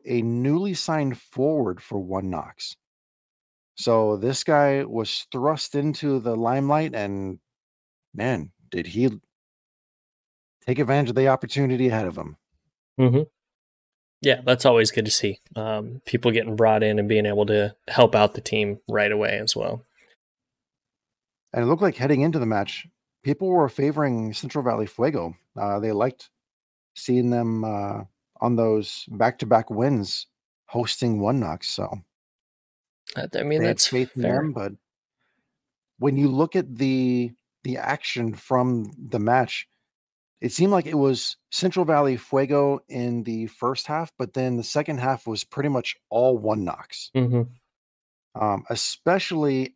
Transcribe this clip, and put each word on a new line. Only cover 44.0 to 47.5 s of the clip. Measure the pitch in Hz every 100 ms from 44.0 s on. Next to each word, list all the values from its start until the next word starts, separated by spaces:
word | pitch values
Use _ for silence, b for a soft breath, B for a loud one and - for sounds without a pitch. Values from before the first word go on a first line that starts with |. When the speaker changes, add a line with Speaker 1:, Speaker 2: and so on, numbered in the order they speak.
| 165 _
Speaker 1:
but | 127
then | 135 127 120
the |
second | 107 147 151 143
half | 127 131 -
was | 107
pretty | - - 147
much | 131 - - _
all | 110 127 120
One | 107 107
Knox. | 90 - - - - 131
Speaker 2:
Mm-hmm. | 123 123 120